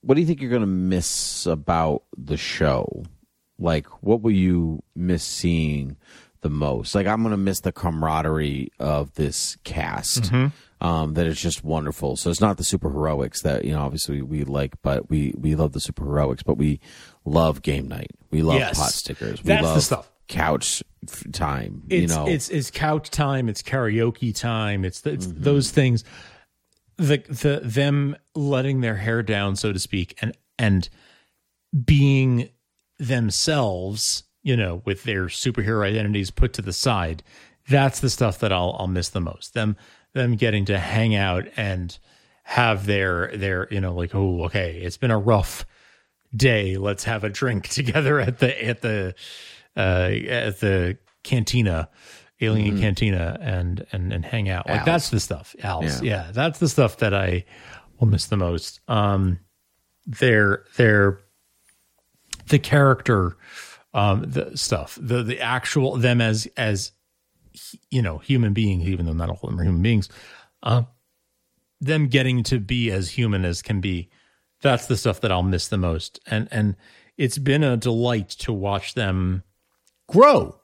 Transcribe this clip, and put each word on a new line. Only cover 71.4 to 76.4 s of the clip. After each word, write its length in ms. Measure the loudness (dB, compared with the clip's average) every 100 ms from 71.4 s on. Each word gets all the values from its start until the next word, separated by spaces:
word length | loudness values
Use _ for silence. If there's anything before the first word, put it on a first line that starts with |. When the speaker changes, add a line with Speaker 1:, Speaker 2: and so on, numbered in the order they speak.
| _ _ _ _
Speaker 2:
them 260 | -2 2 4
getting 340 | 4 2 0
to 160 | 0 -2
be 300 | 0 0 0
as 200 | 0 -2
human 340 | -2 0 2 0
as 160 | -2
can 200 | -2 -2
be 280 | -2 -4 -8 _ _ _ _ _
that's 260 | 2 2 0
the 100 | 0
stuff 240 | 0 0
that 100 | 0
I'll 120 | 2
miss 240 | 2 0 -2
the 100 | -2
most. 420 | 0 -2 -6 -16 -4
And, 200 | -4